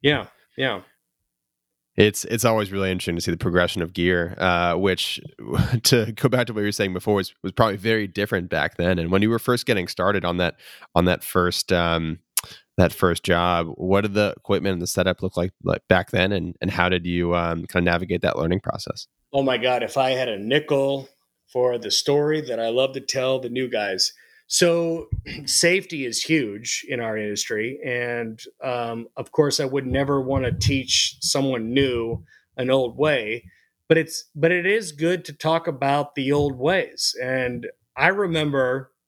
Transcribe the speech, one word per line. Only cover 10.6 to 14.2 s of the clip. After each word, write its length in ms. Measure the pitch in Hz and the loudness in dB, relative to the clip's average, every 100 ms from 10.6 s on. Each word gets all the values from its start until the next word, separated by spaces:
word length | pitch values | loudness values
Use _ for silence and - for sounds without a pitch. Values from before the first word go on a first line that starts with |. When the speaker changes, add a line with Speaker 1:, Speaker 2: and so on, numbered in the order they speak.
| - - - 87 | -18 -20 -4 2
Speaker 2:
on 80 | |
that 180 | 90 87 | 2 2
first, 520 | - 92 90 87 - | 0 0 2 0 0
um, 460 | 90 85 82 80 80 _ - - - _ - | 0 2 0 -2 -6 _ -6 -6 -20 _ 2
that 160 | 87 | 2
first 300 | - 90 85 | 4 2 2
job, 500 | - 87 87 87 85 - | 0 2 2 0 -2 -6
what 260 | 92 98 | 0 2
did 120 | 104 | 2
the 220 | 101 | 0